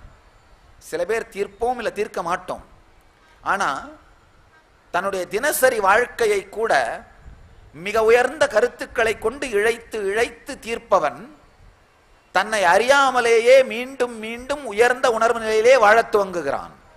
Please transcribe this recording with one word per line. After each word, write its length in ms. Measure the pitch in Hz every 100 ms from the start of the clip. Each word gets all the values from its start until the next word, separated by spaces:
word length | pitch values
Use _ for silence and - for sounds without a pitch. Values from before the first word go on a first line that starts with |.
| - - _ _ _ _ _ _
சில 280 | - 156 180
பேர் 240 | 226 220
தீர்ப்போம், 440 | 190 196 - 240 247
இல்ல 140 | 208
தீர்க்க 340 | 202 214 208
மாட்டோம். 400 | 170 180 - 120 - - _ _ _ _ _ _
ஆனா 480 | 151 196 170 139 262 302 _ _ _ _ _ _ _ _ _
தன்னுடைய 360 | 170 196 190 175
தினசரி 520 | 196 294 294 254 226
வாழ்க்கையை 680 | 190 214 247 - 226 202 185
கூட 540 | 208 220 147 120 170 - - - - - - -
மிக 300 | 143 190 220
உயர்ந்த 440 | 220 240 254 302 285
கருத்துக்களை 680 | 214 240 - 277 - 226 220
கொண்டு 320 | 220 277 277
இழைத்து 560 | 202 220 233 - 220 196
இழைத்து 520 | 214 240 - - 247
தீர்ப்பவன் 720 | 214 233 - 190 151 131 254 302 _ _ - _ _ _ _ _ _
தன்னை 320 | 180 208 220
அறியாமலேயே 1000 | 180 190 240 277 269 254 233 233 233 269 240
மீண்டும் 520 | 220 254 269 240 226
மீண்டும் 480 | 220 233 254 294 254
உயர்ந்த 460 | 202 240 254 262
உணர்வு 280 | 220 226 233
நிலையிலே 380 | 220 220 220 226
வாழத் 380 | 208 226 - 208
துவங்குகிறான். 540 | 190 175 139 113 85 - _